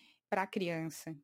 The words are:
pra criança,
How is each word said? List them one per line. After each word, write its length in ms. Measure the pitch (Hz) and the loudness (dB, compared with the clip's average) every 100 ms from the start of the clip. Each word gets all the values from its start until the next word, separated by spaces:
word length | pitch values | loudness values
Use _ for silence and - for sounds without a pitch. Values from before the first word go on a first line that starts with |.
| - _ _ | -20 _ _
pra 180 | 202 196 | 2 2
criança, 680 | 202 175 165 160 151 - 156 | 2 0 2 -2 -4 -8 -8